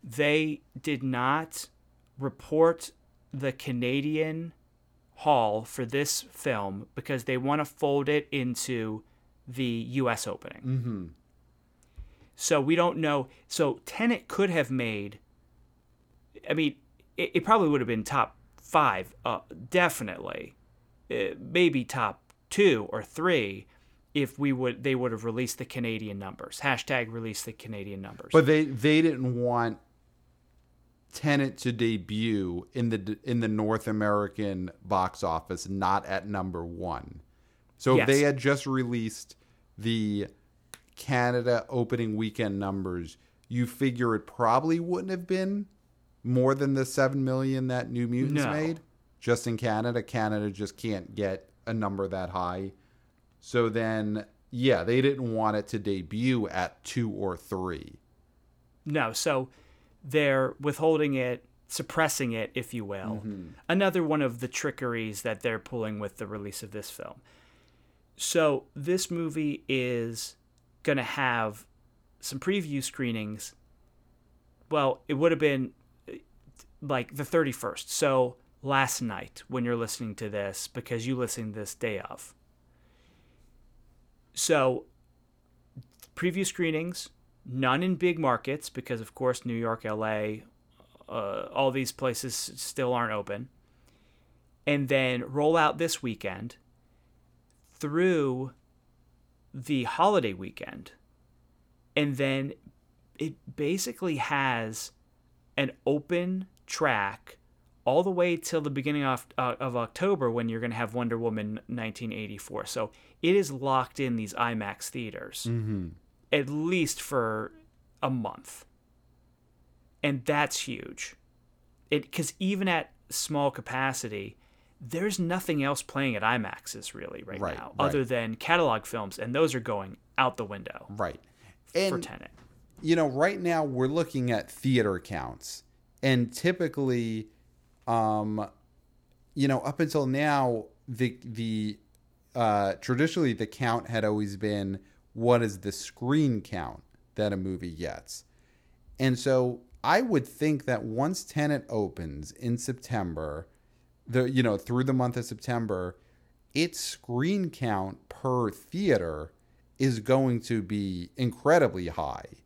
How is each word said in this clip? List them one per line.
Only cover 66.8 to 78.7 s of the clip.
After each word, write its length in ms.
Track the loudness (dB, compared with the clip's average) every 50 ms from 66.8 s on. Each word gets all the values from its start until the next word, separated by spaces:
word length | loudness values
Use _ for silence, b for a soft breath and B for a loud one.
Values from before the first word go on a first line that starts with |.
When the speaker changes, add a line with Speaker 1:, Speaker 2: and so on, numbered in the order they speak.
| -10 -10
Speaker 1:
film. 300 | -12 -12 -14 -14 -14 -18 b b b b b b b b b b b b b b b b b _ _
So 480 | -8 -6 2 4 6 6 6 4 2 -2 _ _
this 360 | -8 0 0 2 0 0 -2
movie 540 | -4 -4 -2 -2 -2 -2 -2 -2 -2 -4 -2 -2
is 680 | 0 0 0 0 0 -2 -2 -4 -6 -8 -10 -12 -12 _ _ _ _ _ _ _ _ _
gonna 200 | _ 0 2 2
have 640 | 0 -2 -2 0 2 2 2 2 0 -2 -4 -8 -18 _ _ _ _ _ _ _ _ _ _ _
some 180 | -12 -10 -8 -4
preview 440 | -2 0 0 0 -2 -2 -4 -4
screenings. 720 | -4 -6 -6 -4 -4 -2 -2 -4 -6 -8 -8 -10 -12 -14 -16 _ _ _ _ _ _ _ _ _ _ _ _ _ _ _ _ _ _ _ _ _ _ _
Well, 320 | 2 4 4 4 2 0 _ -4
it 60 | 0
would 180 | 4 4 4
have 60 | 4 6
been, 340 | 4 4 4 2 0 -4 -6 _ _ _ _ _ _ -18
uh, 80 | -18 -18 -18 _ -20 -20 _ -20 -20 -20 -20 -20 -20 -14
like, 360 | -4 -2 -2 -2 -2 -4 -6
the 80 | -8 -6
thirty-first. 640 | 2 4 4 4 4 0 -4 -6 -6 -6 -6 -8 -6
So 460 | -2 2 2 4 6 4 4 2 0 _ _ _ _ _
last 380 | -4 2